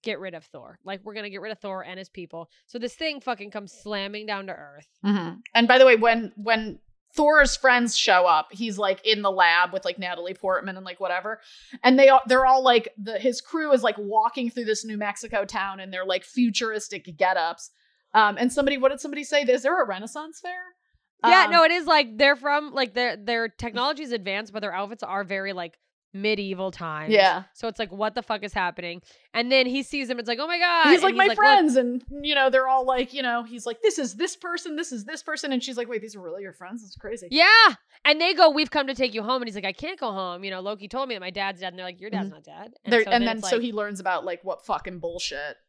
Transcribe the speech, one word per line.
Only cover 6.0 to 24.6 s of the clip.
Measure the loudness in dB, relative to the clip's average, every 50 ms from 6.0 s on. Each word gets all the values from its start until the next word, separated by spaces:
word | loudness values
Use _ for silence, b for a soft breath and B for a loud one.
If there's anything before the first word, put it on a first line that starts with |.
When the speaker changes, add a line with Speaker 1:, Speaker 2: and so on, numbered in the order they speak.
| 6 4 2 2 -2 -8 _
Speaker 2:
when | -10 -2 0 0 0 0 -8 -12 -14 _ _ _ _ _ _ _
Thor's | 2 4 6 8 8 6 6 4
friends | 2 4 4 6 6 2 0 0
show | 0 2 4 6 6 6
up, | 6 4 4 2 _
he's, | -10 -10 -8 -8 -4
like, | -2 -2 -2 -2 -2 0
in | 0 0 2
the | 0 -2
lab | 2 4 4 6 6 4 2 2
with, | -2 -6 -6
like, | -6 -6 -6
Natalie | -8 -8 -8 -8 -8 -10 -10
Portman | -6 -4 -2 -2 -2 -4 -8 -12
and, | -12 -12
like, | -14 -10 _
whatever. | -6 -4 -4 -4 -4 -8 -12 -12 B B B B B B B B 2
And | 4 6 8
they | 10 10
all, | 10 8 6
they're | 4 2 4 6
all, | 6 4 6
like, | 6 4 4 4 2 0 _ -14
the, | -12 -8 -8 -2
his | -2 -2 -2 -2
crew | -8 -8 -6 -6 2 2
is, | 2 4 2
like, | 0 -2 -2
walking | -8 -2 0 0 0 0 -2 -4 -6 -6
through | -6 -6 -4
this | -4 -4 -4 -4
New | -8 -8 -6
Mexico | -6 -6 -8 -8 -12 -6 -4 -4 -4
town | -4 -4 -6 -6 -6 -8 -12
in | -14 -10
their, | -8 -8 -4
like, | -2 -2 -4 -4
futuristic | -4 0 0 0 2 0 -2 -4 -4 -6 -6 -8 -8 -12 -14 _ -16 -4
get-ups. | _ 0 2 2 0 -2 -4 -6 -8 -16 -20 _ _ _ _ _ _ _ _ _
Um, | 4 4 4 2
and | 0 -2 -2
somebody, | 0 0 0 0 0 2
what | 2 0
did | 0 0
somebody | -8 -10 -8 -8
say? | -8 -2 -2 0
Is | 2 2 0 2
there | 2 0 0 0
a | 0
Renaissance | -2 -2 -8 -10 -12 -12 -14 -14 -14 -18 -14
fair? | -12 -12 -12 -12 -14 -16 _ _ _ _ _ _ _ _ _ _ 4
Speaker 1:
Yeah, | 6 6 6 6
Speaker 2:
Um, | 6
Speaker 1:
no, | 6 4
it | 4 4
is, | 4 0 0
like, | 2 2 2 2 0 0 2
they're | 4 4 4
from, | 2 0 -2 -2 -2 -2 -4 -4
like, | -4 -4 -4 -2
their, | -4 -2 -2 -4
their | -6 -6 -4 -4 -4 -4 -6
technology | _ -10 -10 -8 -6 -4 -4 -4 -4 -6
is | -8 -8
advanced, | -8 -6 -6 -6 -6 -6 -8 -10
but | -12 -10